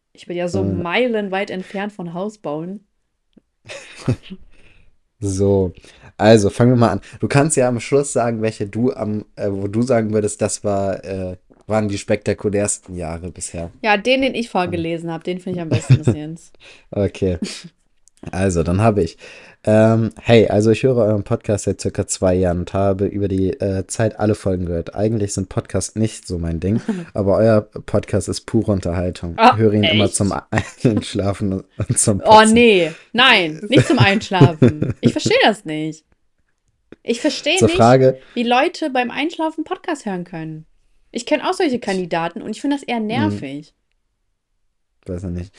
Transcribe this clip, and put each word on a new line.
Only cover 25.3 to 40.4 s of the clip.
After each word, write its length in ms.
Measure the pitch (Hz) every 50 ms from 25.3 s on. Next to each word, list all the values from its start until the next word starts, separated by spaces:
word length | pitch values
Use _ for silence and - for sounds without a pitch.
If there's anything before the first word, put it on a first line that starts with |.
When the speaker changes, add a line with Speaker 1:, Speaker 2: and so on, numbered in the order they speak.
| -
Speaker 2:
sind 140 | 98 95 -
Podcasts 460 | - - - - - 95 - - -
nicht 320 | 107 110 110 - - -
so 100 | - 95
mein 220 | 85 82 82 85 80
Ding, 220 | 90 95 110 -
Speaker 1:
<laughs> 340 | - - 196 180 170 - -
Speaker 2:
aber 220 | 110 98 98 92
euer 240 | 92 110 113 110 107
Podcast 680 | 107 - - - - - - 95 - - - 95 - 98
ist 120 | 90 -
pure 320 | - - - 113 101 110
Unterhaltung. 640 | 101 92 - 87 85 90 90 90 80 - - 85 82 -
Speaker 1:
Oh, 180 | 220 - -
Speaker 2:
Höre 160 | 110 113 107 104
ihn 100 | 107 101
immer 220 | - - 107 101
Speaker 1:
echt? 100 | 95 -
Speaker 2:
zum 180 | - 101 95 67 71 - - - 110
<laughs> 240 | - - - -
Einschlafen 720 | - 123 107 - - - - 98 92 101 98 - 107 95
und, 120 | 95 95 - _ _
und 200 | - 107 - -
zum 240 | - - 113 101 95 -
Speaker 1:
Oh, 140 | - 220 220
Speaker 2:
Putzen." 140 | 220 220 220
Speaker 1:
nee. 360 | 240 240 226 202 180 165 156 165 - - _
Nein, 480 | - 226 262 262 226 196 170 156 156 160 214 208
nicht 180 | 247 - -
zum 140 | - 311 -
Einschlafen. 920 | 208 196 196 226 - - 196 180 143 139 160 - 131 117 151 151 - 127 - -
Ich 120 | - 117
versteh 260 | - 302 - - 427 539 415
das 200 | 240 196 - -
nicht. 400 | 160 156 156 156 156 156 - _ _ _ _ _ _ _ _ _ _ _ _ _ _ _ _ _ - - _ -
Ich 160 | - 240 233
versteh 360 | - 302 - - - 294 339 381
Speaker 2:
Zur 100 | - 320
Speaker 1:
nicht, 80 | 339
Speaker 2:
Frage. 420 | 359 226 233 131 131 131 131 131 131 - - -
Speaker 1:
wie 80 | 240
Leute 480 | 226 240 240 262 302 349 349 - 320 302
beim 220 | 254 254 247 233
Einschlafen 500 | - - 285 349 - - 320 320 311 320
Podcast 440 | 320 - 370 - - 370 311 - -
hören 180 | 208 190 180 170
können. 420 | - 175 160